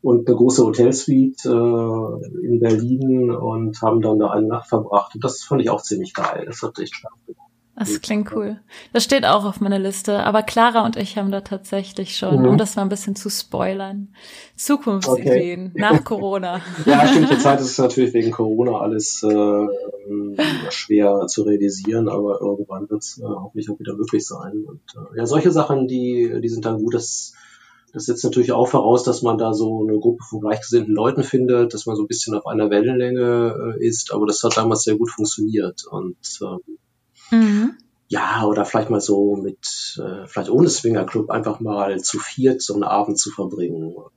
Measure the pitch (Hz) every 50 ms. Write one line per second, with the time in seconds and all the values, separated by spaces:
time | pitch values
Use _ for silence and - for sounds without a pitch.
0 | - 139 120 117 117 - 123 113 117 127 127 - 123 110 107 - 120 127 131 -
1 | - - 139 131 135 131 131 - - 127 123 117 117 117 117 117 117 113 113 113
2 | 110 110 110 110 - - - - - 120 120 117 117 113 113 110 117 123 131 131
3 | 135 131 131 127 123 120 113 - 117 113 113 113 113 110 107 - 113 110 113 117
4 | 110 110 107 107 107 95 101 107 110 107 113 113 - - - 110 110 - 101 101
5 | - - - 110 123 127 - - - - 147 135 110 110 101 - - - 107 95
6 | 92 - - - 180 - - - - - - - - - - - - - - -
7 | - - _ _ _ - 359 _ - _ _ _ _ _ _ - 220 196 208 -
8 | - - 220 208 208 208 214 220 208 208 214 - _ _ - - - _ - 233
9 | 226 - 277 277 - - 165 208 202 202 190 - 208 196 202 196 190 196 196 196
10 | - - 202 202 - - 202 220 214 214 - 233 226 240 226 233 214 226 226 -
11 | 208 196 - 214 196 196 196 196 196 - 202 190 - - - 196 190 190 - -
12 | 190 - - - 190 185 160 131 127 127 - - 220 202 - - 196 190 208 202
13 | - - 196 - - 208 - - - _ - 196 185 185 190 196 196 196 196 202
14 | 202 196 _ - - - - - - - _ - - - 285 277 - 240 202 190
15 | 185 131 127 123 117 139 127 127 175 175 175 180 185 185 170 - 202 214 240 -
16 | - - 226 202 196 196 196 196 185 180 175 185 170 - - - 151 - - 139
17 | 147 - - 156 156 - 143 123 - 143 139 135 135 127 - - 131 123 - 131
18 | 127 117 - 117 110 117 117 - 113 110 107 113 123 123 113 101 107 110 110 107
19 | 107 - - - - 107 107 104 104 104 104 104 104 104 101 98 - - - -
20 | - 101 104 104 101 101 101 - 311 - - - - 101 - - - - 107 104
21 | 104 101 101 101 101 - - - 104 104 104 101 101 101 95 95 95 107 113 117
22 | 113 101 98 101 104 101 98 - 101 101 101 101 104 - 95 95 101 - 107 104
23 | - - - - 107 101 104 95 95 98 _ 107 104 104 104 - - 101 98 98
24 | 107 - - 104 - - 98 90 92 95 101 107 107 - - - _ - - -
25 | - - - 113 113 117 135 156 160 180 160 160 - - 143 135 127 127 127 127
26 | 123 123 123 120 117 113 - - 113 117 113 113 110 113 113 107 107 117 123 117
27 | - - - - - - _ - - - - _ _ _ _ _ _ _ _ 107
28 | - - 123 - - 123 - 123 120 123 123 110 127 127 - 127 101 110 120 123
29 | - 131 120 - - 117 110 107 113 110 107 107 113 110 113 110 107 110 107 107
30 | 107 117 120 117 - - 110 107 104 107 107 110 - - 117 117 107 104 107 104
31 | 110 127 131 143 131 - - 131 127 123 123 120 120 117 113 107 - 113 107 107
32 | 107 104 - - - - 104 104 - - 110 107 107 104 104 101 110 123 131 127
33 | 123 123 127 127 123 120 120 120 117 117 - - - 117 110 107 113 117 113 -
34 | - - 104 104 107 104 104 - - 113 107 110 113 113 110 107 - 110 107 107
35 | 117 117 - - 107 104 - - 107 107 110 104 95 90 90 - - - - 98
36 | 95 90 90 _ - - - - 101 95 92 90 - - 320 - _ _ _ _
37 | _ _ _ _ - - 233 226 226 214 208 208 220 269 - - _ _ _ _
38 | _ _ - - - - - 117 110 104 107 104 101 - - 117 110 - 117 101
39 | - - 101 98 101 101 101 98 95 98 - _ - - - - - - - -
40 | - 92 92 98 95 - - 104 - 98 110 135 170 - - - - 117 113 98
41 | 92 - - 110 104 - - 113 110 113 107 - 117 107 104 101 101 98 98 92
42 | 92 - - 104 - - - - 127 131 127 - - - 101 101 101 - - 101
43 | 101 104 101 - - 104 - - 98 92 92 - 87 85 82 80 80 80 87 85
44 | - - _